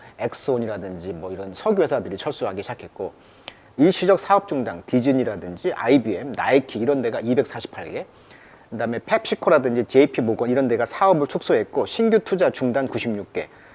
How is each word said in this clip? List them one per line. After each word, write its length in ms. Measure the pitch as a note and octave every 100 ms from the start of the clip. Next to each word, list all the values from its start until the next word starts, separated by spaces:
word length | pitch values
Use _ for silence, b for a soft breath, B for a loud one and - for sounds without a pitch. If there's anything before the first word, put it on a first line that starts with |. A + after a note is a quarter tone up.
| B B
엑소온이라든지 920 | A#2 - - A#2+ A2 G2+ F#2 F2+ F2+
뭐 180 | E2+ F#2
이런 240 | F#2 G2
석유 280 | F#2 G#3+ G3
회사들이 340 | D#3 C3 F#2 F#2+
철수하기 460 | D3+ - A2+ F#2+
시작했고 500 | G2 - F2 - F#2 - B B B B B -
일시적 420 | E3 - F#3 F3+
사업 300 | - G3 G3
중단, 340 | D3 A2 F2 -
디즈니라든지 840 | B2 C3 C3 A2 G2 F2+ F2 F3+
아이비엠, 600 | - A#2 C#3 A2 F#2 C3+
나이키 460 | G#2 F#2+ C3+ - -
이런 220 | A#2 C#3
데가 180 | A#2 A#2
이백사십팔 720 | A#2 B2 A#2+ A#2+ - - E3+
개, 140 | B2+ F#3 B B B B B B
그다음에 280 | A2+ A#2 A#2
펩시코라든지 840 | - A3 - G#3 - D#3 B2+ A#2+
제이피 360 | A2+ C3 D3 -
모건 300 | A2+ A2 A#2+
이런 180 | B2+ C3
데가 160 | A2+
사업을 420 | A#2 - G3 E3 C#3+
축소했고 600 | F3 - C3 G#2 C#3 G2+
신규 320 | - A3+ A3
투자 300 | - F#3 F#3+
중단 380 | - B2+ A#2+ C3+
구십육 440 | A#2 A#2+ G#2 F#2
개, 160 | F2 D2+ B B